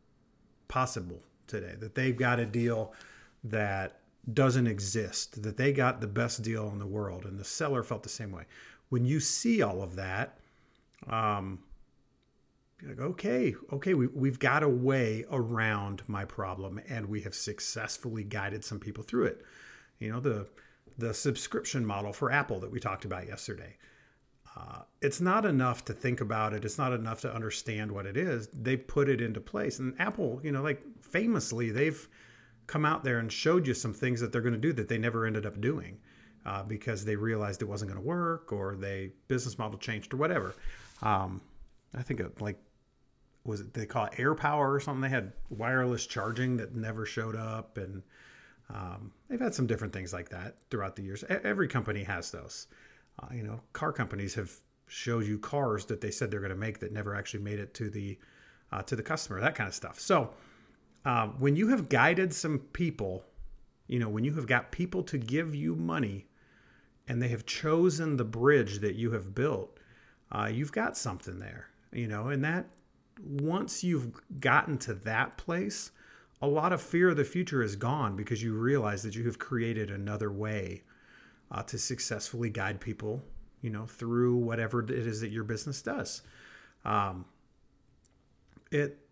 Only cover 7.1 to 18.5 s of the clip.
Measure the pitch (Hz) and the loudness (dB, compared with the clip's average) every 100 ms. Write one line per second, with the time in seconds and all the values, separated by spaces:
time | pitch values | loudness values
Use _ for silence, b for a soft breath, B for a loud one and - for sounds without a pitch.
7.1 | 90 95 98 98 - 151 127 110 110 110 | -6 -8 -8 -6 -2 0 0 0 -4 -6
8.1 | - 104 87 80 B B B _ 123 123 | -8 -8 -8 -12 B B B _ 4 4
9.1 | 151 - - 233 226 110 92 92 92 95 | 4 2 2 4 4 4 2 -4 -4 -2
10.1 | 98 131 - b b b b b _ - | -2 -4 -8 b b b b b _ -4
11.1 | 113 107 101 95 92 - - - _ _ | 2 2 2 -2 -8 -12 -20 -20 _ _
12.1 | _ _ _ _ _ _ _ 143 123 147 | _ _ _ _ _ _ _ -12 -6 -4
13.1 | 175 202 254 185 98 - 139 190 165 123 | -2 0 2 2 0 -6 -2 4 4 4
14.1 | 143 135 127 131 147 147 123 127 135 113 | 4 2 4 4 6 6 4 4 4 4
15.1 | 110 - 139 117 113 110 104 101 98 - | 0 -2 -2 0 2 2 2 -2 -6 -4
16.1 | 98 98 - 95 92 95 101 - 117 101 | -4 -4 -4 -6 -4 -6 -8 -6 -6 -4
17.1 | 104 101 - - 104 - 117 107 - 120 | -4 -4 -6 -6 -4 -6 -4 -6 -6 -6
18.1 | 113 104 107 98 | -6 -4 -4 -2